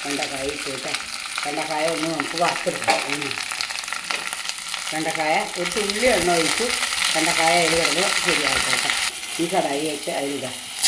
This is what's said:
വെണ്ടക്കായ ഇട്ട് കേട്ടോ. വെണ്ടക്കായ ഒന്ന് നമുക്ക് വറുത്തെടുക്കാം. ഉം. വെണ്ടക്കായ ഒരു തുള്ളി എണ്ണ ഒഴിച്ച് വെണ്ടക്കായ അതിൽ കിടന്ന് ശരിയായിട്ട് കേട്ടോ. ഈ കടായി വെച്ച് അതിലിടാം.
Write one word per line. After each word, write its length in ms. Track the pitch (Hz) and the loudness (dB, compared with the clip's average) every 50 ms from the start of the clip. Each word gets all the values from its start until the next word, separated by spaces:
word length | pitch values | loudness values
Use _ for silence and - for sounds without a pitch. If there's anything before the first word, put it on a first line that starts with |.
| - | -2
വെണ്ടക്കായ 400 | 143 143 135 - 135 135 135 135 | -2 -2 -2 -2 -2 -2 -4 -4
ഇട്ട് 260 | 143 147 143 139 143 | -4 -4 -4 -6 -6
കേട്ടോ. 180 | 135 131 - - - - - - - - - - - - - | -6 -6 -6 -6 -6 -6 -6 -6 -8 -8 -8 -6 -6 -4 -4
വെണ്ടക്കായ 420 | 147 147 156 156 156 160 151 156 165 | -2 -2 -2 -2 -2 -2 0 0 0
ഒന്ന് 220 | 165 151 156 165 | 0 0 -2 -2
നമുക്ക് 280 | 160 147 143 - - 165 175 | 0 -2 -2 -2 0 0 2
വറുത്തെടുക്കാം. 560 | - - - - 180 170 - - - - - - 139 143 | 2 2 0 -2 -2 -2 -2 2 2 2 2 2 -2 -4
ഉം. 200 | 143 143 135 - - - - - - - - - - - - - - - - - - - - - - - - - - - - - - - - - | -4 -4 -4 -4 -6 -6 -6 -4 -4 -4 -4 -4 -6 -6 -6 -6 -6 -4 -4 -4 -4 -4 -4 -6 -6 -6 -6 -6 -6 -6 -6 -6 -6 -6 -4 -2
വെണ്ടക്കായ 560 | 156 156 160 156 156 156 151 160 196 214 - - 180 | -2 -2 -2 -2 0 0 2 2 2 0 -2 -4 -4
ഒരു 120 | 175 175 | -2 -2
തുള്ളി 360 | - 220 202 196 202 214 240 | 0 0 0 0 0 4 4
എണ്ണ 260 | 254 220 180 165 180 175 170 | 4 6 6 4 4 4 4
ഒഴിച്ച് 260 | 160 151 - - 226 247 - - - - - - - - - | 4 2 2 2 2 0 0 0 0 0 0 0 0 2 2
വെണ്ടക്കായ 380 | 160 160 165 170 - 160 165 170 175 | 2 2 2 4 4 4 6 6 6
അതിൽ 160 | 170 160 165 | 4 4 4
കിടന്ന് 260 | 165 160 147 143 170 190 208 - - - | 4 2 2 2 2 2 2 2 2 2
ശരിയായിട്ട് 460 | 180 156 151 151 - - - - - | 2 2 2 2 0 0 0 2 2
കേട്ടോ. 180 | - - - - - - - - - - - - - - 165 | 0 0 2 0 0 0 0 -2 -4 -6 -8 -6 -2 -2 0
ഈ 40 | 165 | 2
കടായി 420 | 190 180 156 147 143 143 156 156 | 2 2 2 2 2 0 0 0
വെച്ച് 220 | 147 139 - 175 | -2 -2 -4 -4
അതിലിടാം. 440 | 156 120 139 139 143 127 123 - - - - - - - - | -2 -2 -2 -2 -2 -2 -4 -6 -6 -8 -8 -8 -4 2 4